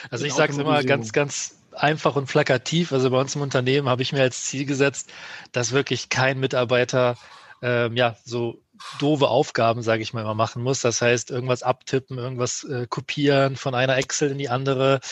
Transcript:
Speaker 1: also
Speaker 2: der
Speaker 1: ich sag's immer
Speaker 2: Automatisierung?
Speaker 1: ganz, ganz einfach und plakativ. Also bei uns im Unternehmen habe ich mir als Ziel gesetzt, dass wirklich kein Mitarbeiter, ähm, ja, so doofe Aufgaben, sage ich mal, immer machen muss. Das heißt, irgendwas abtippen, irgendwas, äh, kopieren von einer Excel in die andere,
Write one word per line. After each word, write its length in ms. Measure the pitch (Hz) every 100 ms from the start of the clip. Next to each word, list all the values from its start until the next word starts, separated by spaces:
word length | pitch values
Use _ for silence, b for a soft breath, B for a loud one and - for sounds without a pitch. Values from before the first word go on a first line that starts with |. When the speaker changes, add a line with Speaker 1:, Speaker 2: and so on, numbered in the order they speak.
| B
Speaker 1:
also 140 | 120
Speaker 2:
der 40 | 143
Speaker 1:
ich 40 |
sag's 220 | 135 151 143
immer 80 | 147 147
Speaker 2:
Automatisierung? 100 | 127 135
Speaker 1:
ganz, 100 | 110
ganz 460 | 151 143 - - - _
einfach 420 | - 147 156 156 143
und 120 | 135
plakativ. 640 | 151 143 127 - 165 170
Also 160 | 135 131
bei 100 | 127
uns 160 | 135 147
im 60 |
Unternehmen 480 | 139 131 123 139 135
habe 120 | 123
ich 120 | 127
mir 80 | 139
als 240 | 127 - -
Ziel 200 | 135 139
gesetzt, 460 | 135 139 - - B B B B
dass 220 | 123 120
wirklich 360 | 135 139 123 -
kein 300 | - 131 135
Mitarbeiter, 760 | 131 131 120 123 123 131 123 120 B B B B
ähm, 340 | 123 120 120 117
ja, 200 | 120 110
so 380 | - 120 117 - _ - - -
doofe 280 | 143 151 135
Aufgaben, 540 | 120 151 - 117 117
sage 220 | 113 113
ich 100 | 107
mal, 80 | 117
immer 140 | 107 107
machen 260 | 113 120
muss. 180 | 123 135
Das 200 | 123 -
heißt, 300 | 120 120 -
irgendwas 320 | 127 127 123
abtippen, 540 | 127 127 - 135 - 127
irgendwas, 440 | 123 127 123 -
äh, 220 | 262 127 120
kopieren 680 | - - - 143 139 135 135
von 180 | 143 123
einer 220 | 131 131
Excel 340 | 131 - 147
in 60 | 139
die 120 | 139
andere, 500 | 123 135 131 135 135 B